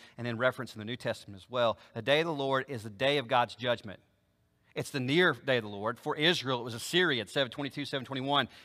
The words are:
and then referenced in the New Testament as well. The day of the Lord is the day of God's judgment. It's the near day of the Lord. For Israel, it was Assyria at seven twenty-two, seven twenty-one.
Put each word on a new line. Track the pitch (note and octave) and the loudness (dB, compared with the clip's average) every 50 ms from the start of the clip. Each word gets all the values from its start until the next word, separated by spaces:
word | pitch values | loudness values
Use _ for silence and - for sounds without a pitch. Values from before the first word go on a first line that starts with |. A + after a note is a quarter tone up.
| - - - | -18 -20 -12
and | - A#2 | -6 -4
then | A#2+ A#2 A2 | -4 -2 2
referenced | B2+ B2+ B2 - B2 - - | 2 2 2 0 -10 -12 -10
in | A2 | -12
the | G#2 | -8
New | A2 B2+ | -8 -8
Testament | - - A#2+ G#2+ - - G2+ G2+ F#2+ | -6 -4 -4 -4 -4 -8 -18 -18 -18
as | - - | -14 -6
well. | B2 B2 A#2+ A2+ G#2 - - - - | 0 2 2 2 2 0 -8 -12 -10
The | A#2 | -4
day | G#2+ C3 C#3+ D#3 | 2 4 4 4
of | E3 | 4
the | E3+ D#3 | 0 -2
Lord | C#3 C#3 C3+ C3+ C3 C3 | -2 0 0 0 0 0
is | - C#3 A2 | -2 -8 -10
the | G2+ A2+ | -10 -10
day | G2+ F#2+ C3 C#3 C#3+ C#3+ | -6 0 2 2 2 2
of | A#2+ | 0
God's | A2+ C3 B2 A#2+ A2 - | 2 2 2 2 2 -2
judgment. | - B2 B2 A#2+ A2 - G#2 F2+ - _ _ _ _ _ _ _ _ _ _ _ _ _ _ - | -4 0 0 0 -2 -2 -14 -16 -16 _ _ _ _ _ _ _ _ _ _ _ _ _ _ -8
It's | - B2 - | -8 -8 -4
the | - C3+ | -4 -4
near | B2+ B2+ D3 F3 F#3 E3+ C3 | 0 2 4 6 6 4 4
day | A#2 - C3+ C3 | 0 0 2 2
of | A#2+ G#2+ | 2 0
the | G#2 | -2
Lord. | G#2 G2+ G#2 A2+ A#2+ - | -8 -4 -4 -4 -4 -4
For | - D3+ D3+ | -4 -6 -2
Israel, | D#3 D3+ E3+ F3 B2 A#2+ C3+ C3 A#2+ | 2 2 2 2 2 0 -2 -2 -2
it | A#2 | -2
was | B2 A2+ | -6 -8
Assyria | A#2+ - - - F3 F#3 E3 C#3 A#2 | -8 -6 0 2 2 4 4 2 0
at | G#2 - | -2 -2
seven | - D3 C3+ A#2 | 0 0 0 0
twenty-two, | - - C#3+ C3 - D3 C#3 | -2 -6 -6 -6 -6 -6 -6
seven | - D3 C3+ B2+ | -4 -4 -6 -4
twenty-one. | - C3+ C3 C3 C#3 - C#3+ A#2+ - - - | -4 -6 -4 -2 2 2 2 2 0 -4 -18